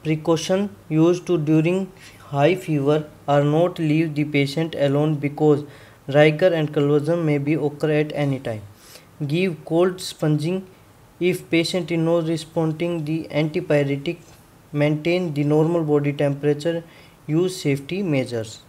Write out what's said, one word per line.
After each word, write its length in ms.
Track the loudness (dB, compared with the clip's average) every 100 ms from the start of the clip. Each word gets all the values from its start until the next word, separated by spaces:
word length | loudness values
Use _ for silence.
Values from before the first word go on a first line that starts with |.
precaution 640 | -2 -4 0 -2 0 -2 -2 -8 -4
used 360 | 2 4 2 0
to 120 | -2 2
during 400 | 2 2 0 -4 -10 -20 -20 -6
high 260 | 2 2
fever 460 | 2 -2 0 2 0 -2 -12 0
are 160 | 2
not 380 | 4 2 2 0
leave 340 | 0 0 0
the 100 | -2 0 0
patient 420 | 0 -2 -4 0 0
alone 300 | 2 0 0
because 500 | -4 0 2 2 0 -16 -20 -20 0
rigor 380 | 4 4 6 2
and 180 | 2 0
convulsion 540 | 0 2 2 2 -2 0
may 100 | 0
be 160 | 0
occur 360 | -2 -2 -2 0
at 220 | 0 0
any 240 | -2 -2 -2
time, 240 | -6 -10 -12 -20 -20 -20 -20 -10 -4
give 300 | 0 -2 -4
cold 360 | -2 2 2 0
sponging 640 | -12 -4 0 0 0 -6 -8 -20 -20 -20 -20 _
if 240 | -2 -2 0
patient 400 | 0 0 -2 -2
is 80 | -2
not 280 | 2 0 0
responding 800 | -4 -4 -2 -2 -2 -4 -4
the 140 | -4 -4 -4
antipyretic, 840 | -2 -2 -2 0 2 2 -2 -4 -8 -12 -20 -20 -20 -8
maintain 600 | 0 0 0 0 -2 -2
the 80 | -2
normal 400 | 2 2 2 0
body 300 | 2 2 0
temperature, 720 | 0 -2 0 -2 0 -2 -4 -8 -20 -20 -20 -2
use 340 | 0 0 -2
safety 420 | -2 -2 -4 -6 0
measures। 440 | 0 -2 -6 -8 -12